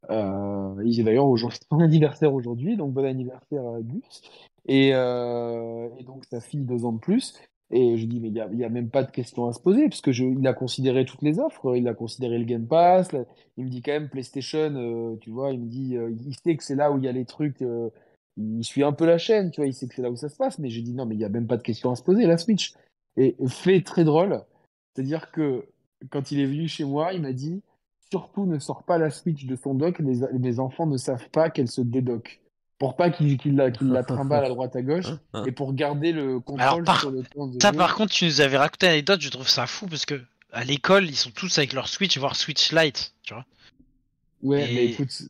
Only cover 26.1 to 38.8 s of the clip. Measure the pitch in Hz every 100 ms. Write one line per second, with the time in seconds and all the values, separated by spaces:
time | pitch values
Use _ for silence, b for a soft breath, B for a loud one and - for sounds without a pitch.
26.1 | 143 135 143 135 143 160 - 143 143 165
27.1 | 190 143 131 147 185 _ _ _ _ _
28.1 | 185 - - 196 156 - 139 - 170 160
29.1 | 147 - 147 131 127 139 135 160 180 143
30.1 | 123 131 131 127 117 131 - 160 135 135
31.1 | 127 - - 160 160 123 - 120 123 123
32.1 | 117 - - _ _ _ _ 135 - 175
33.1 | - 151 135 147 139 135 120 135 127 123
34.1 | 131 135 147 135 123 127 165 135 165 185
35.1 | 156 _ 113 104 123 139 131 143 147 160
36.1 | 165 135 127 120 139 127 165 170 156 147
37.1 | 131 127 143 139 123 - 151 175 - 214
38.1 | - 175 143 143 135 147 -